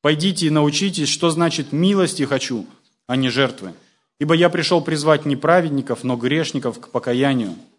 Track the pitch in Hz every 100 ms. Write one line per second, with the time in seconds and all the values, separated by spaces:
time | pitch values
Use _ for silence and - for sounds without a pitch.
0 | 147 151 185 185 160 156 147 147 196 175
1 | 143 151 170 160 170 165 139 147 185 202
2 | 175 - 135 135 - 117 92 - _ _
3 | - 127 131 120 131 - 95 82 _ _
4 | _ _ 151 165 175 170 156 175 151 156
5 | 156 147 147 139 156 180 165 139 - 117
6 | 127 120 123 151 151 135 120 110 - 123
7 | 123 123 139 131 104 82 -